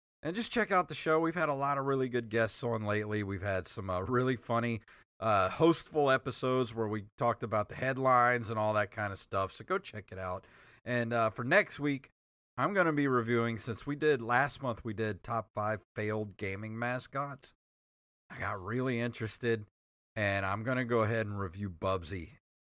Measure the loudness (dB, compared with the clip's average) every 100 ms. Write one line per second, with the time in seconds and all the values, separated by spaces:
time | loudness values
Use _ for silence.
0 | _ _ -8 -6 -4 -2 2 2 0 -2
1 | 2 4 2 0 0 0 0 0 0 0
2 | 0 -2 0 2 0 0 -2 -2 0 0
3 | 0 -2 -2 -2 -2 -2 -4 -8 -4 -2
4 | 2 2 2 0 0 0 0 -2 -8 -20
5 | _ -4 2 4 4 4 4 4 0 2
6 | 4 4 0 -4 0 2 0 -2 -2 -4
7 | -6 -2 -2 0 0 -2 -2 -4 -2 2
8 | 4 6 6 4 0 0 2 2 0 -2
9 | -6 -6 -4 -2 -2 -6 -4 -4 -4 -14
10 | -12 -8 -6 -8 -12 -20 -20 -14 -2 0
11 | 2 2 0 0 4 4 4 -2 -2 -2
12 | -8 _ _ _ _ -2 0 4 4 4
13 | 4 2 4 2 2 -2 -6 -6 -6 0
14 | 2 2 2 2 2 -2 -6 -6 -6 -4
15 | -4 -4 -6 -6 -4 -4 -2 -4 _ -6
16 | -2 -2 -4 -6 -6 -6 -8 -6 -4 -4
17 | -6 -6 -6 -8 -16 _ _ _ _ _
18 | _ _ _ -8 -6 -6 -4 -2 0 0
19 | -2 -4 -8 -4 0 0 -2 _ _ _
20 | _ -2 0 0 0 -2 -2 -2 2 2
21 | 2 0 -2 -4 -6 -6 -8 -2 -2 -2
22 | -2 -8 -10 -16 _ _ _